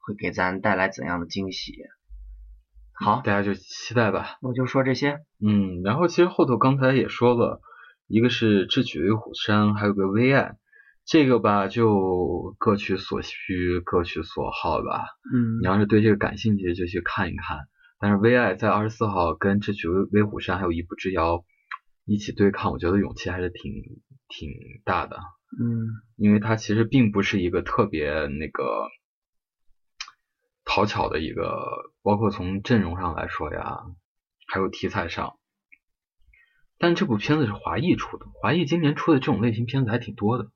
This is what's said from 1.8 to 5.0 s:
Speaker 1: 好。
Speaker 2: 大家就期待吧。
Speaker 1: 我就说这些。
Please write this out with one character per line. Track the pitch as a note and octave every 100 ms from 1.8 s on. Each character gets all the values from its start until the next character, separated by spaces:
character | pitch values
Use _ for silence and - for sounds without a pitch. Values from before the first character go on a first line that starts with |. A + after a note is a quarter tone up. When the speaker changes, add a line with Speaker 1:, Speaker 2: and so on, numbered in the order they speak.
| - _ _ - - - - - _ - - -
Speaker 1:
好。 | G#2 A#2
Speaker 2:
大 | C3
家 | G2+
就 | G#2
期 | G2 - - -
待 | A#2 A2
吧。 | F2+ - -
Speaker 1:
我 | B2+
就 | B2 B2+
说 | C3+
这 | C3
些。 | B2+